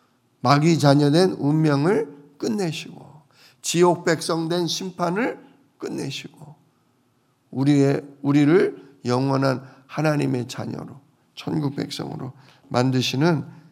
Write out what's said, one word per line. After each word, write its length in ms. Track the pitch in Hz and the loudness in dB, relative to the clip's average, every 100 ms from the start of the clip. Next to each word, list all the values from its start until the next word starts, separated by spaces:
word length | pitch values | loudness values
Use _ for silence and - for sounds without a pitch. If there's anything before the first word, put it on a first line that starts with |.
| _ _ _ _ | _ _ _ _
마귀 380 | 127 143 160 151 | 2 4 4 4
자녀된 580 | 143 143 143 156 185 - | 6 6 6 4 2 0
운명을 960 | 143 156 156 139 160 240 453 - - - | 0 2 2 2 2 0 -2 -12 -20 -8
끝내시고, 840 | - 208 175 - - - - - _ _ - _ | -6 -2 -4 -6 -12 -18 -20 -20 _ _ -20 _
지옥 420 | - 165 180 170 | -4 2 4 4
백성 440 | 175 160 - 165 160 | 0 -2 -2 -4 -2
된 180 | 175 170 | -4 -4
심판을 720 | - 190 180 175 190 254 - - _ _ _ | -6 -8 -6 -4 -2 -4 -6 -18 _ _ _
끝내시고, 760 | - 135 135 - - _ - - _ _ _ _ _ _ _ _ _ | -10 -8 -8 -10 -16 _ -20 -20 _ _ _ _ _ _ _ _ _
우리의, 520 | 123 139 143 139 139 - - | -2 2 4 4 0 -6 -8
우리를 800 | 139 147 147 180 - - - _ 120 | 0 4 4 4 2 -4 -20 _ -2
영원한 560 | 127 139 135 135 127 - - _ | 0 0 0 0 -2 -6 -20 _
하나님의 640 | - 156 147 139 127 117 | -4 -2 0 -2 -4 -6
자녀로, 520 | - 117 - - - _ _ _ | -10 -10 -10 -12 -18 _ _ _
천국 420 | - - 165 143 - | -14 -6 -4 -4 -6
백성으로 560 | - - 143 - 131 - - _ - | -8 -8 -10 -10 -12 -16 -20 _ -4
만드시는 760 | 120 127 127 117 127 170 151 - - - | 0 2 0 -2 0 2 0 -4 -16 -20